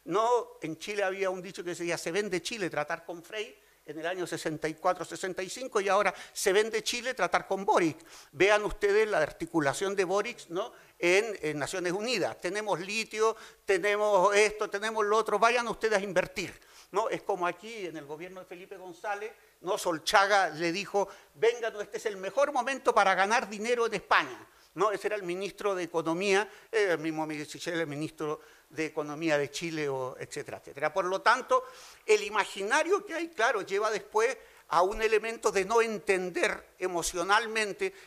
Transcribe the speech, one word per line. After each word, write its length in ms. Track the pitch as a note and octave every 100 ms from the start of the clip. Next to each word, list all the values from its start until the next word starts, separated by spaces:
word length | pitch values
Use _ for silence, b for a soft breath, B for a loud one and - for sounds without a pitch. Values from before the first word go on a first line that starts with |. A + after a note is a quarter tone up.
| -
no, 520 | F#3+ A3+ A#3+ - -
en 160 | D#3+ D#3
Chile 280 | - G#3
había 260 | F#3+ G3 F#3+
un 100 | F#3
dicho 220 | F3+ F#3+
que 80 | F3
decía, 260 | F3 E3+ D#3+
"Se 140 | E3+
vende 320 | F#3 G#3 F3+
Chile 260 | - A#3 E3+
tratar 360 | D3 D3+ E3+
con 180 | - F3
Frei", 400 | - G#3+ A#3+ - b b -
en 120 | D3+
el 80 | E3
año 200 | F#3 E3+
sesenta 400 | E3 E3 D3+ D#3
y 80 |
cuatro, 300 | D#3 F3+ F3
sesenta 380 | E3 E3 F#3+ F3+
y 80 | F#3+
cinco, 280 | B3 B3+ G#3
y 100 | G3
ahora 220 | F#3+ G3 - B
"Se 200 | - G3+
vende 300 | F#3+ A3 A3
Chile 300 | - A#3+ A#3+
tratar 340 | B3 F3 F3+ -
con 200 | F#3+ G3
Boric". 320 | - D#3+ - - B B
Vean 320 | C#3 G3 G#3+
ustedes 420 | G#3 - G3+ G#3 G#3+
la 120 | F3
articulación 760 | D3 - E3 E3 C#3 B2+ G3
de 100 | G3
Boric, 440 | F3+ G3+ A3+ - -
¿no? 240 | E3+ A#3+ - B B
en, 400 | F3 F#3+ A3+ F#3+
en 160 | D#3 D3
Naciones 340 | C3+ F#3+ F3
Unidas. 480 | F#3+ A#3 A3+ B2 -
"Tenemos 400 | F3+ G#3 G#3+ G3+
litio, 560 | F#3+ A3 A3 G#3+ A3 G#3+ B B -
tenemos 680 | F#3+ G3+ G#3 G#3+ G3 G3
esto, 360 | G3+ G#3 G#3 G#3
tenemos 340 | G3+ A3 A3
lo 140 | G#3 A3
otro, 200 | G#3+ G#3
vayan 300 | A3+ B3 A#3
ustedes 300 | - A3 G#3+
a 40 |
invertir". 560 | G3+ F3 F3+ - D3+ - - B B
¿No? 160 | F#3+ -
Es 140 | F3
como 220 | - F#3+ F3
aquí 400 | E3+ A3 A#3 F3
en 100 | D#3
el 100 | C#3
gobierno 320 | D#3 F3+ F#3
de 80 | F3+
Felipe 300 | F3 F#3+ F#3+
González, 560 | F#3 E3 G#3+ G3+ A3 - b b
¿no? 140 | E3+ G3+
Solchaga 720 | F#3 D#3+ - G#3 G3 G3+ F3
le 200 | D#3 E3+
dijo, 380 | F#3 G3 G3+ F#3+ B B
"Venga, 340 | C#3+ A3+ A#3+ A3
no, 120 | G#3
este 180 | G3+ A3+
es 80 | A3+
el 100 | F#3+
mejor 360 | F#3+ C4+ D4
momento 420 | C#4+ A#3+ C4 B3+
para 200 | A3+ F#3+
ganar 360 | F#3 G3 A#3+ G3+
dinero 340 | G#3 A3+ A#3+
en 100 | A3+
España". 540 | G3+ - G3 D#3 - - b b
¿No? 180 | D#3 G#3
Ese 160 | F#3+ G3+
era 80 | G#3
el 80 |
ministro 500 | F3 F#3 G3 - G#3
de 80 | F#3
Economía, 640 | E3+ E3+ D#3+ E3 G3+ F#3+ F#3+ B B
eh, 180 | G#3+ G3+
el 60 | D#3+
mismo 280 | D#3+ D#3 D#3
Michel, 540 | D3+ D3 - E3+ E3+
el 60 | D#3
ministro 540 | C#3+ D3+ - D#3 D#3 B B B
de 160 | C#3 D#3
Economía 520 | D#3 D3 D3 E3 D3
de 120 | C#3
Chile, 380 | - E3+ D#3 C#3+
o 280 | C3+ B2+ C#3+
etcétera, 400 | C3 D3 - G2
etcétera. 340 | - - F#3+
Por 120 | F#3+
lo 160 | F3+ F#3+
tanto, 440 | A3 B3+ - B3+ B3+ B B B -
el 160 | G#3+
imaginario 800 | G3+ G#3 F#3 G3+ G3+ D4 D#4+ G4
que 100 | G#4
hay, 140 | E4 E4+
claro, 340 | G#3+ A#3 A3
lleva 280 | E3+ G3 G#3+
después 460 | G3+ - G#3+ A#3+ B3 B B B
a 140 | D#3+
un 180 | F#3 G#3+
elemento 520 | A3 G#3+ A3 A3 A3
de 120 | G3
no 160 | F#3+ A#3
entender 920 | A3+ G#3 - F#3+ F3+ D4+ G#3+ - - -
emocionalmente 1120 | F#3 E3+ - F3+ F#3 G#3+ A3+ A3 G#3 F3+ F#3+ -